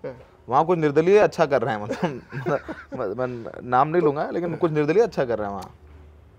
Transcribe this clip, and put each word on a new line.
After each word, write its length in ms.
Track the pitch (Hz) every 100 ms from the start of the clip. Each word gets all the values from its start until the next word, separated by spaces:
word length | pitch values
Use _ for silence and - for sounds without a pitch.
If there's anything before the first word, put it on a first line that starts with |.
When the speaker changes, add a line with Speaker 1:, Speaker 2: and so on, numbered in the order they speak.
| 139
Speaker 1:
हाँ। 120 | 120 - _ -
Speaker 2:
वहाँ 160 | 131 160
कुछ 140 | 175
निर्दलीय 380 | 151 143 170 208
अच्छा 280 | 180 - 151
कर 160 | 131
रहे 140 | 123 107
हैं, 80 |
मतलब, 380 | 104 - 170 127 -
<laughs> 420 | 131 131 139 - - -
मतलब, 260 | 262 107 113
मैं 320 | 127 120 110 -
नाम 240 | 123 127 147
नहीं 140 | 170
लूँगा, 280 | 160 139 220
लेकिन 260 | 196 170 160
कुछ 160 | 175
निर्दलीय 320 | 151 147 180
अच्छा 220 | 226 180 131
कर 140 | 107
रहे 80 | 104
हैं 80 | 98
वहाँ। 200 | 90 - - - - - -